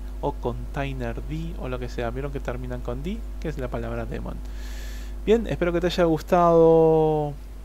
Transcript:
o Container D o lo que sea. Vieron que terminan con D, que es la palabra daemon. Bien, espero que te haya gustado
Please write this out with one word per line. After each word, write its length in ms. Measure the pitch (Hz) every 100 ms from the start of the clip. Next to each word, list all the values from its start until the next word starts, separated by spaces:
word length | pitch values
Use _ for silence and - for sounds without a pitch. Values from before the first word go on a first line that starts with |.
| - -
o 120 | 147
Container 880 | - 127 120 120 147 139 131 120 117
D 320 | 120 156 165 170
o 80 | 127
lo 100 | 127
que 100 | 120
sea. 220 | - 117
Vieron 220 | 120 143
que 80 | 139
terminan 420 | - 123 127 123
con 200 | 123 123
D, 160 | 151 226 - -
que 80 | 165
es 100 | 143
la 100 | 123
palabra 360 | 120 117 117
daemon. 320 | 113 117 117 - - - - - - - - -
Bien, 220 | - 233 214
espero 260 | 143 175
que 80 | 170
te 60 | 175
haya 180 | 175
gustado 1300 | 170 156 - 180 170 170 165 165 160 160 156 151 147 143 - -